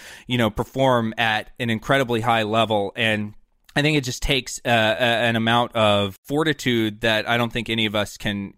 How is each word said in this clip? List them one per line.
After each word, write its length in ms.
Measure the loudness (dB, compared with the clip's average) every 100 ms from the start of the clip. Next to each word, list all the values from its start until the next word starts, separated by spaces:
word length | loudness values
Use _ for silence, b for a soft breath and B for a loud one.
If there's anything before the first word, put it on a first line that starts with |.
| B B B
you 100 | 0
know, 100 | 0
perform 640 | 0 -6 0 2 2 0 0
at 320 | 0 0 -4 -6
an 100 | -4
incredibly 520 | -2 0 2 2 0
high 240 | 2 0
level. 480 | 2 0 2 0 -2
And 400 | -2 0 0 -4 -12 _ _ _ -2
I 60 |
think 140 | 2 0
it 80 |
just 180 | -2 -4
takes, 380 | -2 -2 -4 -6
uh, 40 | 0
a, 340 | 2 2 2
an 340 | 0 2 0 0
amount 400 | 2 2 0 2
of 420 | 2 2 0 -6
fortitude 800 | -6 -2 -2 -2 0 0 0 -2
that 260 | 0 0 0
I 80 | 0
don't 160 | 0
think 160 | -4 -4
any 180 | -2 0
of 80 |
us 220 | -2 -4 -6
can, 360 | -6 -6 -8